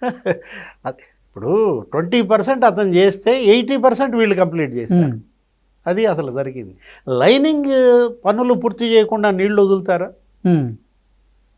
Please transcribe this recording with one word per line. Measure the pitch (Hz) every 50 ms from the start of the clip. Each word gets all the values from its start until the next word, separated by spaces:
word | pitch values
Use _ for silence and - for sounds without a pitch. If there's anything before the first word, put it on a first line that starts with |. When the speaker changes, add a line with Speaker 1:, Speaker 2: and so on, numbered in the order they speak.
| -
Speaker 1:
<laughs> | 247 247 - - 196 170 - - - - - - - - _ -
అది | 127 135 _ - _ _ _ _ _
ఇప్పుడు | - 101 101 127 175 214 220 202 156 117
ట్వంటీ | 101 - - 143 170 175 214 240
పర్సెంట్ | 220 185 214 220 - 247 269 254 254
అతను | 226 180 196 208 196 175
చేస్తే | 175 190 196 185 190 - 220 247 269 247
ఎయిటీ | 202 214 240 233 247 277 262
పర్సెంట్ | 220 254 240 - 269 269 226
వీళ్ళు | 233 226 208 196
కంప్లీట్ | 175 185 170 160 170 156 131 120
చేశారు. | 120 117 107 180 175 170 139
Speaker 2:
మ్మ్. | 120 110 110 _ _ _ _ _ _ _ _ _ _ _ - 170
Speaker 1:
అది | 180 196 226
అసలు | 214 175 151 156 135
జరిగింది. | 120 135 139 135 131 127 113 98 92 _ _ - - - - - 131 123
లైనింగ్ | 131 180 247 277 285 311 311 294 285 277 269 262 254 247 240 240 240 233 240 - -
పనులు | 185 208 226 254 247 247
పూర్తి | 202 - 233 202 - 233
చేయకుండా | 233 226 226 214 214 220 220 208 208
నీళ్లు | 196 185 190 208 208 208
వదులుతారా? | 196 196 196 190 180 190 185 170 180 - - _ _ _ _ _ -
Speaker 2:
మ్మ్. | 185 175 156 135 120 113 - _ _ _ _ _ _ _ _ _ _ _ _ _ _ _